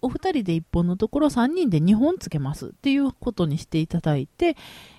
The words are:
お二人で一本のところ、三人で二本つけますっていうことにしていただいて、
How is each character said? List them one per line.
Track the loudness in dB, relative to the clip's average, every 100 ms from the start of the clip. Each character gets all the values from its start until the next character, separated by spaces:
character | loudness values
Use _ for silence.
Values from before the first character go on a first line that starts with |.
お | -4
二 | -4 -2
人 | -2
で | 0 -2
一 |
本 | -2 -2 0
の | 0
と | -2
こ | 2
ろ、 | 0
三 | 2 0
人 | 2 2
で | 2
二 | 4
本 | 4 4 0
つ | -4
け | -4
ま | -4 -6
す | -10
っ |
て | -6 0
い | 2
う | 0
こ | -2 -8
と | -2 -2
に | -2
し | -2
て | -2
い | -2
た | -2
だ | 0 -2
い | -2
て、 | _ 0 0 -8 -20 -20